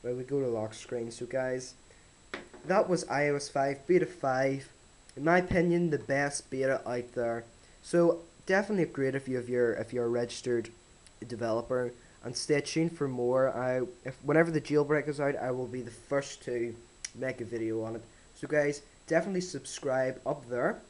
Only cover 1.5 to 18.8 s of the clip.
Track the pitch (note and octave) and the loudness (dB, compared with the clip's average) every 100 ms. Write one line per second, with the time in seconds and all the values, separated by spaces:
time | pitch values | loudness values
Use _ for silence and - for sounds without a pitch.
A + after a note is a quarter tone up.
1.5 | B2+ B2+ - - - - - - - - | -2 -6 -18 -20 -20 -20 -20 -14 -14 -14
2.5 | - D3 F#3 F3+ F3 - C3+ D3 C#3+ - | -16 2 2 4 0 0 0 2 2 0
3.5 | C#3 C#3 C#3 - F3 A#2+ - C3+ C3 C3+ | 0 0 -2 2 4 4 -2 0 2 2
4.5 | C3+ C3+ - - - - - D3+ F3+ F3+ | 0 -6 -20 -20 -20 -20 -4 4 4 4
5.5 | F#3 E3+ F3 F3 D3 - C#3 C#3+ - - | 4 4 4 4 0 0 0 0 -2 -8
6.5 | C3 C3 C3 A2+ B2 A#2+ - A#2 A#2 A2+ | -2 0 0 -2 -6 -4 -2 -2 -2 -8
7.5 | - - - - F3 E3+ E3 - - - | -20 -20 -20 0 4 6 4 -4 -18 0
8.5 | F#3+ G#3 G#3 D#3 - C3+ C3+ C3+ B2+ A#2 | 2 2 0 0 0 0 0 -2 -4 0
9.5 | B2 A#2 G#2 A2 B2 A#2+ A#2+ A#2+ - B2+ | 2 2 2 -2 -2 0 0 -2 -4 -2
10.5 | A#2+ G#2+ - - - - - A2+ A2+ A#2 | -2 -2 -14 -20 -20 -20 -16 -12 -6 -2
11.5 | A2 A#2 B2+ B2 - - - - C3+ - | -2 0 -2 -2 -6 -20 -14 -10 -8 0
12.5 | C#3+ C#3 D#3+ E3 E3 C#3 B2+ A#2+ C3 C3 | 0 0 0 -2 0 -4 0 2 4 2
13.5 | - B2+ B2+ B2 - C3 C3 C#3 D#3 E3 | 2 0 0 -2 -6 -12 -8 2 4 4
14.5 | D#3 - D3 C#3+ D3+ C#3 C#3 C#3+ C#3 B2+ | 2 2 2 4 2 0 -2 0 0 -2
15.5 | B2+ B2 B2+ A#2 - - C#3 C#3 - - | -2 -4 -6 -8 -14 -2 -2 -2 -10 -6
16.5 | B2 A#2 A2 - - - A#2 C3 B2+ A2 | -2 -2 -6 -16 -14 -14 -6 -6 -6 -6
17.5 | A#2 A2+ A2+ A2 A2+ - - - - C#3 | -4 -2 -2 -4 -8 -12 -20 -20 -14 0
18.5 | D3+ C#3+ D3 | 2 2 -2